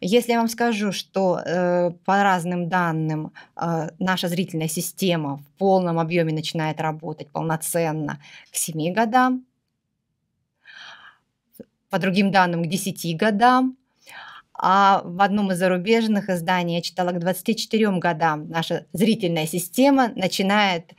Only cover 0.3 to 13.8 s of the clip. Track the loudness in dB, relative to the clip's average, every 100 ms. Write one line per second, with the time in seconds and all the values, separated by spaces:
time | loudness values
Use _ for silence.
0.3 | 0 0 0 -2 0 -2 -4 -6 -2 0
1.3 | 0 -2 -2 0 2 0 -2 0 2 4
2.3 | 2 0 -4 -2 0 0 0 -2 -2 -6
3.3 | -12 -20 -6 -2 -2 -4 -4 -2 -2 -2
4.3 | -4 -4 -4 -4 -4 -8 -4 -2 0 -2
5.3 | -8 -12 -2 2 2 2 0 0 0 0
6.3 | -2 -4 -4 -4 -2 -4 -4 -10 -12 -10
7.3 | -6 -4 -4 -2 -2 -2 -2 -6 -8 -14
8.3 | -20 -12 -8 -6 -4 -2 0 2 2 2
9.3 | 0 -6 _ _ _ _ _ _ _ _
10.3 | _ _ _ -20 -20 -20 -20 -20 _ _
11.3 | _ _ _ -20 _ _ -2 0 2 4
12.3 | 4 4 0 -2 -4 -4 -6 -6 0 0
13.3 | 4 4 4 2 -4